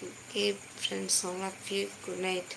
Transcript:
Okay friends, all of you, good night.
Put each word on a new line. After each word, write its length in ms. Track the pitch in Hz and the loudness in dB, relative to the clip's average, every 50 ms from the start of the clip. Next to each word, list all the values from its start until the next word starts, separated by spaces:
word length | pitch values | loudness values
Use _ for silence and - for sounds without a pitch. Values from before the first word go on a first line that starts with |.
| - | -8
Okay 420 | 180 - - - - - 208 202 208 196 196 - - - - - | -8 -10 -10 -12 -4 0 4 4 4 4 2 -4 -14 -10 -4 -4
friends, 320 | - 190 190 196 185 190 - - 180 | -2 0 0 2 4 4 4 4 4
all 120 | 180 185 190 190 | 0 0 -2 -2
of 80 | 190 - - - 202 | -4 -4 -6 -2 0
you, 80 | 196 202 202 - - - | 2 2 0 -2 -8 -6
good 140 | - 185 180 185 185 | -6 -2 0 2 2
night. 220 | 185 180 180 - - | 2 2 0 -2 -8